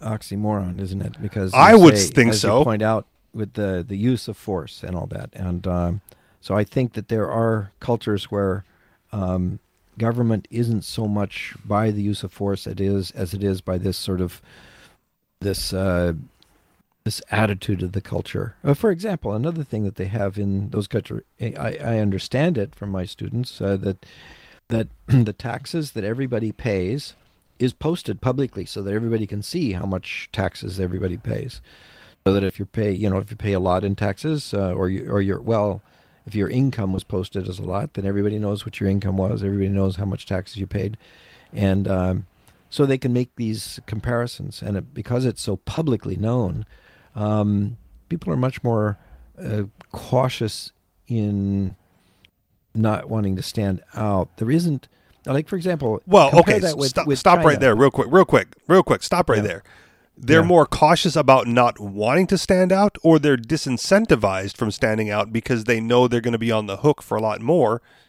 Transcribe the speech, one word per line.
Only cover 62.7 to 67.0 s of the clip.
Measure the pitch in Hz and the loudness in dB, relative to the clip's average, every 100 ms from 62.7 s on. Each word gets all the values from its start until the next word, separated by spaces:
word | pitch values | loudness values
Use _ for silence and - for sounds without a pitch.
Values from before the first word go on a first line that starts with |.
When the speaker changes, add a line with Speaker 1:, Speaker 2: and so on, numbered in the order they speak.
Speaker 2:
out, | 190 202 - | 4 2 2
or | 165 160 | 4 6
they're | 147 127 | 6 2
disincentivized | 113 156 143 120 - 196 220 123 101 95 98 - | 0 -4 -2 -4 2 2 4 4 2 -2 -6 -4
from | 110 | -4
standing | - 113 110 107 | 0 0 0 0
out | 104 107 | -2 -2
because | 113 - 120 | -4 -2 -2
they | 110 113 | 2 0
know | 113 123 123 | 4 4 4
they're | 120 | 2
gonna | 120 113 | 0 -2
be | 113 | 0
on | 110 104 | -2 -2
the | 95 | 0
hook | 151 - | 0 0